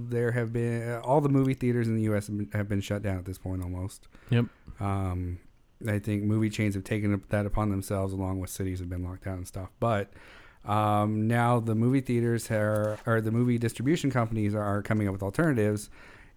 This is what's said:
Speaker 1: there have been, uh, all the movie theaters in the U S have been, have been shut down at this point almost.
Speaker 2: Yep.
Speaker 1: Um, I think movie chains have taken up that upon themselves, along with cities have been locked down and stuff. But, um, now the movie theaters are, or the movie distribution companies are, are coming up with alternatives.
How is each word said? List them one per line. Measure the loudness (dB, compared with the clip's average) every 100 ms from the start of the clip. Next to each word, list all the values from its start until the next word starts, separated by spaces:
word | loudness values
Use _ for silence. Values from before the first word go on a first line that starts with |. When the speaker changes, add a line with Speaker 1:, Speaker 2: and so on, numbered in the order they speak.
| -4
Speaker 1:
there | -2 0
have | 0 -2
been, | -2 -2 -2 -4
uh, | -4
all | 2 4
the | 6
movie | 4 4
theaters | 2 0 2 2
in | 2
the |
U | 2 0
S | -2
have | -6
been, | -4
have | -4 -2
been | -2
shut | -2 -4
down | -2 -4
at |
this | -6 -8
point | -6 -6
almost. | -6 -6 -8 -10 -20 -14 0
Speaker 2:
Yep. | 2 2 -4 -18 -6
Speaker 1:
Um, | -2 -2 -2 -4 -4 -8 -12 -20 _ -10 -2
I | -2
think | 0 -2
movie | 0 2 0
chains | 0 0
have | 0
taken | -2 -2 0
up | 0 0
that | -2 0
upon | 0 0
themselves, | -2 -2 -2 -2
along | -4 -4 -4
with | -6
cities | -6 -6 -4
have | -6
been | -6
locked | -8 -8
down | -8 -8
and | -10
stuff. | -10 -12 -2
But, | 0 0 -2 -10 -20 -20 -20 -14
um, | -2 2 4 4 2 2 2
now | 4 4 2
the | 2
movie | 2 4 2
theaters | 2 0 2 0 0
are, | 0 2 2 0 -2
or | 0 2
the | 2
movie | 2 2 2
distribution | 0 0 0 2 2
companies | 0 0 2 0
are, | 0
are | 0 0
coming | 0 0 0
up |
with | 0
alternatives. | -4 2 2 4 2 0 -6 -18 -20 -20 -20